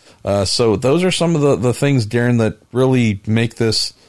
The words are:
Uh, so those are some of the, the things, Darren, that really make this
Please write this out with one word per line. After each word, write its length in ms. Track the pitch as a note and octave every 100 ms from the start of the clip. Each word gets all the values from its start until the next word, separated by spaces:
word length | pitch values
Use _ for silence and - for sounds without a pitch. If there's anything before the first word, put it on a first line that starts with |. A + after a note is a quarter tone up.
| _ _ -
Uh, 180 | G2+
so 320 | F#2+ - A2+ G2
those 260 | B2+ E3
are 80 | F#3
some 240 | - E3+
of 60 | D#3+
the, 160 | C#3+ C3
the 160 | B2
things, 340 | A#2 C#3+ C3+ G#2
Darren, 300 | A#2+ A#2+ A#2
that 220 | A2 - _
really 520 | B2 C3 C3 A2+ G2 -
make 280 | A2+ A2+
this 400 | - A2+ G#2+ - -